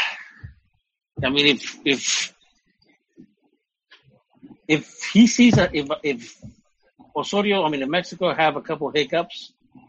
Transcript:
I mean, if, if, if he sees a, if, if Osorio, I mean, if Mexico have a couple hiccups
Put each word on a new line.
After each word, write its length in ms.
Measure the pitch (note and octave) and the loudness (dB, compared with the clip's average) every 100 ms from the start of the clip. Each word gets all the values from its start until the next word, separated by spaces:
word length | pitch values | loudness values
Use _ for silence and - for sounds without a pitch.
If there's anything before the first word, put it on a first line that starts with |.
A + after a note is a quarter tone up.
| - - - - - - _ _ _ _ _ - | -2 -8 -18 -20 -20 -20 _ _ _ _ _ -6
I 60 | C3+ | -2
mean, 160 | C#3+ C#3+ | 2 2
if, 320 | C3 - - | 2 -4 -6
if, 480 | D3 C3 - - - _ _ _ _ _ _ _ _ _ - _ _ _ _ _ _ - _ _ _ _ - - - | -2 -2 -2 -4 -6 _ _ _ _ _ _ _ _ _ -20 _ _ _ _ _ _ -20 _ _ _ _ -20 -20 -2
if 340 | D#3 - - - | -2 -2 -14 0
he 140 | G3 A#3 | 6 6
sees 320 | - A#3+ A3 | 8 6 6
a, 100 | F3+ D3+ | 2 0
if, 120 | C#3 D3+ | -4 -4
if 400 | D3+ B2 A#2 - - - _ _ _ _ - D3+ | -4 -6 -10 -20 -20 -20 _ _ _ _ -12 -10
Osorio, 480 | C#3 G3+ G#3 G3 | -4 -2 0 0
I 40 | D#3 | 0
mean, 120 | D3 | -2
if 60 | C3+ | -2
Mexico 460 | E3+ F3 F3 F3+ | -4 -4 -4 -4
have 220 | C#3+ D#3 C#3+ | 2 0 0
a 40 | |
couple 280 | - D#3+ C#3+ | -8 -8 -4
hiccups 600 | D3 C3+ E3 E3+ - - _ _ - | -2 -2 -2 -4 -10 -20 _ _ -20